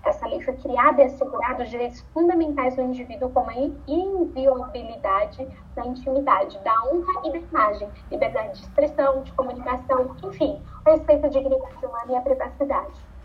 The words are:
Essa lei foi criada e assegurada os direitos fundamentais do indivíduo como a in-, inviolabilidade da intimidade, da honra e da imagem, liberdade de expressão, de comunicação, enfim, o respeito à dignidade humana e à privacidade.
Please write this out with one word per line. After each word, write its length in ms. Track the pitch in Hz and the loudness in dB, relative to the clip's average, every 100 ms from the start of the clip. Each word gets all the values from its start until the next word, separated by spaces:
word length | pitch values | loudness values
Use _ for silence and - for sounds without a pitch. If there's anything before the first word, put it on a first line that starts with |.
| - | 0
Essa 200 | 587 339 | 0 -2
lei 140 | 339 | -4
foi 120 | - | -4
criada 480 | 254 285 247 277 285 | -6 -4 4 6 8
e 40 | 262 | 6
assegurada 580 | - 262 240 240 254 | 4 -4 -2 -4 -4
os 60 | 233 | -6
direitos 320 | 240 240 - - | -4 -6 -6 -8
fundamentais 640 | 320 339 349 311 285 254 262 | 2 4 4 0 0 0 0
do 60 | |
indivíduo 460 | 254 254 240 233 254 | -2 -4 -8 -6 0
como 180 | 254 233 | 0 0
a 60 | 240 | -2
in-, 260 | 285 285 - | -4 -4 -2
inviolabilidade 1600 | 311 392 381 302 254 269 254 247 247 226 226 202 196 208 - 262 - - - | -2 0 0 -2 4 4 4 -4 -10 -12 -6 0 0 0 -4 -12 -12 -12 -8
da 100 | 240 | -8
intimidade, 720 | 254 277 262 - 208 - - | -6 -2 0 4 2 2 -4
da 140 | - - 240 | 0 0 2
honra 360 | 349 359 359 320 | 0 0 -2 -2
e 60 | |
da 80 | 311 | -6
imagem, 500 | - 320 214 208 208 - - | -2 2 2 0 -8 -12 -10
liberdade 420 | 311 233 - 214 | -2 0 -2 -6
de 80 | 190 | -10
expressão, 600 | - - 294 - 277 269 | -2 2 2 4 2 2
de 100 | 269 | -2
comunicação, 840 | - 247 247 247 254 - 262 254 - | -4 -4 -4 -4 -6 0 0 0 -4
enfim, 380 | 381 - 302 294 - - 302 | -12 0 0 0 -12 0 4
o 60 | |
respeito 340 | 311 311 294 294 | 4 6 4 4
à 40 | |
dignidade 560 | 269 269 262 - - 254 | 2 2 0 -2 -10 -8
humana 260 | 233 233 | -8 -2
e 40 | 247 | 0
à 60 | |
privacidade. 920 | 262 262 247 - 277 269 - - - - | 2 0 0 -4 -2 -2 -4 -14 -18 -20